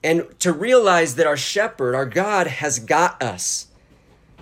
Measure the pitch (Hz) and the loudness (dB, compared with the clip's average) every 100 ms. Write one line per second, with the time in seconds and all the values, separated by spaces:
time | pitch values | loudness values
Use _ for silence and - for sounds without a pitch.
0 | 156 170 - - 185 151 220 254 208 175 | 0 -2 -2 -4 -2 -2 4 4 6 4
1 | 165 123 156 147 - 202 220 - 127 131 | 2 2 0 0 -2 -2 -4 -2 -2 -2
2 | 131 156 196 202 170 127 151 - 117 151 | -2 -2 0 0 -2 -4 -4 -4 0 2
3 | 180 - 123 90 - - - _ _ _ | 2 0 -6 -4 -6 -6 -10 _ _ _
4 | _ _ _ _ | _ _ _ _